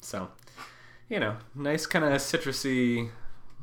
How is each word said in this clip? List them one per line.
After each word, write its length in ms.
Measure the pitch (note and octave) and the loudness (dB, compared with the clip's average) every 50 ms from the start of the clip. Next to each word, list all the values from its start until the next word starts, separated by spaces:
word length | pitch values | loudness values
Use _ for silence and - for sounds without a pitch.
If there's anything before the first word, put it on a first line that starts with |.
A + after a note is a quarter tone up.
So, 280 | - - - G2+ F#2 F2 - - - - - - - - - - - - - - - - | -12 -8 -6 -6 -6 -8 -10 -14 -20 -20 -18 -16 -16 -18 -18 -20 -20 -20 -20 -20 -10 -4
you 100 | A#3 G3+ | -2 0
know, 180 | C3 G#2+ A2 A2+ - - - | 0 0 0 -4 -8 -12 -8
nice 320 | C3+ C#3+ C#3+ D3+ C#3+ D#3 | -4 0 0 0 0 0
kinda 240 | - - F3+ D#3 D3 C#3 | 0 2 4 4 4 4
citrusy 960 | C#3 C#3 - - E3 - C#3 B2+ - - C#3 C3 B2+ B2 B2 A#2+ A#2 A#2 A#2 A2+ - - - - - - - - - | 4 2 2 0 0 0 -2 -2 -2 0 2 4 4 4 4 4 2 0 -2 -4 -4 -4 -4 -4 -6 -8 -10 -10 -10